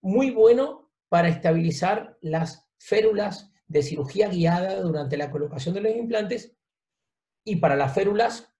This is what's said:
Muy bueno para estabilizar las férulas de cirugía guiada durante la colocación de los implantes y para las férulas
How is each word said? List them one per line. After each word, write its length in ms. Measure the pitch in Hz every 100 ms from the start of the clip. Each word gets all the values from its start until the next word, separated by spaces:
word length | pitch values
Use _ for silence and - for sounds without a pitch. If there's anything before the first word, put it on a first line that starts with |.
Muy 300 | 185 214 269
bueno 600 | 226 220 240 285 - _ _ _
para 200 | 170 170
estabilizar 880 | 160 170 165 165 135 180 214 - -
las 460 | 160 160 160 - _ _
férulas 720 | - 208 220 208 208 - - _ _
de 140 | 151
cirugía 480 | 139 - - 190 208
guiada 520 | 180 165 175 185 196
durante 360 | 180 156 139 143
la 140 | 143
colocación 420 | 147 147 139 170
de 80 | 190
los 140 | 214 226
implantes 600 | 233 220 208 233 - _ _ _ _ _ _ _ _ _
y 120 | - 196
para 200 | 165 139
las 180 | 135
férulas 600 | 190 196 208 233 - - _